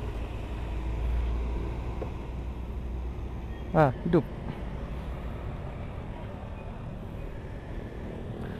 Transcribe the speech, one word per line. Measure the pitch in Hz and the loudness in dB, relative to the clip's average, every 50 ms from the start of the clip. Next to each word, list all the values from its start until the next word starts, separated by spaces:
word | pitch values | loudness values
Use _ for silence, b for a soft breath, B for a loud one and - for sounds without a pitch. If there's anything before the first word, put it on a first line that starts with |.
| - - - - - - - - - - - - - - - - - - - - - - - - - - - - - - - - - - - - - - - - - - - - - - - - - - - - - - - - - - - - - - - - - - - - - - - - - - - | -2 -2 -2 -2 -2 -2 -2 -4 -4 -4 -2 -2 -2 -2 0 0 0 0 2 2 2 4 4 4 4 4 2 2 2 2 2 0 0 0 -2 -2 -2 -2 -2 -2 -2 -2 -2 -4 -4 -4 -4 -4 -4 -4 -4 -4 -4 -4 -4 -4 -2 -2 -2 -2 -2 -2 -2 -4 -4 -4 -4 -4 -4 -4 -4 -4 -2 6 8
Ah, | 160 156 131 - - - | 10 10 10 8 4 4
hidup. | 170 170 160 - - - - - - - - - - - - - - - - - - - - - - - - - - - - - - - - - - - - - - - - - - - - - - - - - - - - - - - - - - - - - - - - - - - - - - - - - - - - - - - - - - - - B B B | 8 8 8 8 6 0 -4 -4 -4 -2 -2 -4 -4 -2 -2 -2 -2 -2 -2 -2 -2 -4 -2 -2 -4 -4 -4 -4 -4 -4 -4 -4 -4 -4 -4 -4 -4 -4 -4 -4 -6 -6 -6 -6 -6 -6 -6 -6 -6 -6 -6 -6 -6 -6 -4 -4 -4 -4 -4 -6 -6 -4 -4 -4 -4 -4 -4 -6 -6 -6 -6 -6 -4 -4 -4 -4 -4 -4 -4 -4 -4 -4 -4 -4 -4 -4 -4 B B B